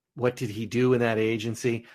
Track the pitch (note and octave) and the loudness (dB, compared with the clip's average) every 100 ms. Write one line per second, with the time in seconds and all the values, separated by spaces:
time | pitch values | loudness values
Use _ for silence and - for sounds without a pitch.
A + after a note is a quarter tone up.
0 | _ - B2 - A#2+ G#2 A2+ B2 B2+ B2 | _ -2 -2 -2 -6 -6 -2 2 4 4
1 | A#2 A2 A2 A2+ A#2 A2 B2 A#2 - | 2 2 0 0 -4 -4 -2 -2 -6